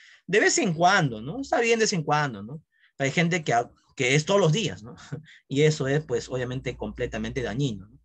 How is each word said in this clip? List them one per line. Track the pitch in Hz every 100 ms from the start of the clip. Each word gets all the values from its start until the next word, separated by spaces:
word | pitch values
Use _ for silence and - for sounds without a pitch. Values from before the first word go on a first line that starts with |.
| - -
De | - 196
vez | 359 -
en | 226
cuando, | 160 175 196 147 110
¿no? | 120 240
Está | 269 -
bien | 233 233
de |
vez | 214
en | 170
cuando, | 156 147 143 104
¿no? | 104 156 - _ _ -
Hay | 135
gente | 156 170 175
que, | 151 117 - _ _ -
que | 127
es | 147
todos | 151 202
los | 165
días, | 185 165 92
¿no? | 110
<laughs> | - - - - - -
Y | 131
eso | 156 151 135
es, | 147
pues, | 151 117 -
obviamente | 127 123 131 127 120
completamente | 110 104 123 113 110 127
dañino, | 113 113 139 98 101
¿no? | 135